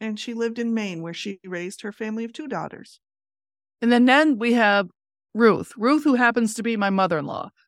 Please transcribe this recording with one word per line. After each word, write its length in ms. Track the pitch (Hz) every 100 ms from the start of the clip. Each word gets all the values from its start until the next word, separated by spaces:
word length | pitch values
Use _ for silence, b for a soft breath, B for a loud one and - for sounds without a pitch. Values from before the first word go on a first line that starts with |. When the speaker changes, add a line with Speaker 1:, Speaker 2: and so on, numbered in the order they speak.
Speaker 1:
and 180 | 220 214
she 160 | -
lived 240 | 233 233 226
in 160 | 233
Maine, 280 | 226 202 165
where 120 | 165
she 240 | 165 208 190
raised 380 | 190 175 180 -
her 100 | 208
family 320 | - 220 220
of 80 | 226
two 160 | - 302
daughters. 520 | 175 151 - - - _ _ _ _ _ _ _ -
Speaker 2:
And 120 | 233
then, 120 | 240
then 340 | 254 277 311 220
we 140 | 233
have 340 | 240 208 202 185 _ _ _ _
Ruth. 380 | 214 226 175 - 240
Ruth, 260 | 233 302
who 100 | 302
happens 400 | 247 240 233 220
to 80 | 226
be 140 | 220 220
my 140 | 196
mother-in-law. 600 | 190 185 160 139 - - _